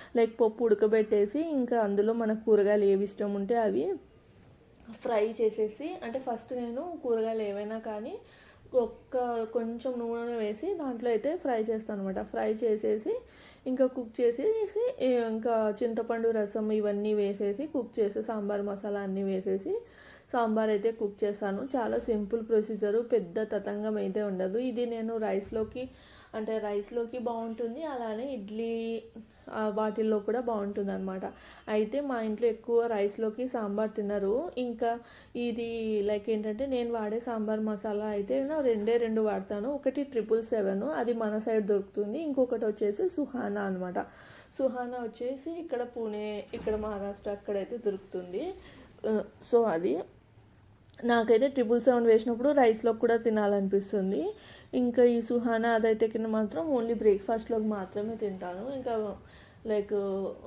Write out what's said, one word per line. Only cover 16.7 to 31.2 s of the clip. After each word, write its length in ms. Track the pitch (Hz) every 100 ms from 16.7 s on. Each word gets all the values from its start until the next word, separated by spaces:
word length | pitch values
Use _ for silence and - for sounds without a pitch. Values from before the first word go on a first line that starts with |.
| 214
ఇవన్నీ 340 | 208 202 214 214
వేసేసి 460 | 202 202 202 202 -
కుక్ 180 | 269 240 -
చేసి 220 | 208 214
సాంబార్ 400 | 220 220 202 202 202
మసాలా 320 | 196 208 202 196
అన్నీ 160 | 190 196
వేసేసి 440 | 190 190 190 302 440 - - - - -
సాంబార్ 380 | 254 226 220 220
అయితే 160 | 208 220
కుక్ 340 | 226 208 202
చేస్తాను. 440 | 208 208 208 196 262 269
చాలా 220 | 220 226
సింపుల్ 440 | 240 214 202 233 220
ప్రొసీజర్, 520 | 220 214 214 208 220 240
పెద్ద 260 | 233 175 202 214
తతంగం 440 | 208 202 208 214 214
అయితే 260 | 196 202
ఉండదు. 360 | 208 185 190 214 254
ఇది 160 | 226 240
నేను 260 | 233 226 226
రైస్లోకి, 680 | 208 196 202 220 220 247 254 - - - -
అంటే 200 | 220 214 220
రైస్లోకి 600 | 208 208 202 240 233 254
బాగుంటుంది, 640 | 233 226 226 226 233 247 320
అలానే 340 | 262 226 214 269
ఇడ్లీ, 380 | 254 196 214 226 226 226 226 - 226 220 - - 220
ఆ, 40 | 214 208
వాటిల్లో 420 | 214 214 220 214
కూడా 220 | 202 226
బాగుంటుంది 520 | 240 214 202 208 196
అనమాట. 320 | 190 190 190